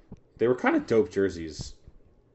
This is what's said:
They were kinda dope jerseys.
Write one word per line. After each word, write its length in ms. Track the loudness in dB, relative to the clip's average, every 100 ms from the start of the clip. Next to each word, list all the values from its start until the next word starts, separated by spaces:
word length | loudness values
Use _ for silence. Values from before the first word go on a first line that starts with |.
| -20 -20 _ 0
They 100 | 2
were 80 | 2
kinda 240 | 2 0
dope 280 | 2 2 2
jerseys. 640 | 0 -2 -2 -12 -12 -14 -16 -20 -20 _ _ _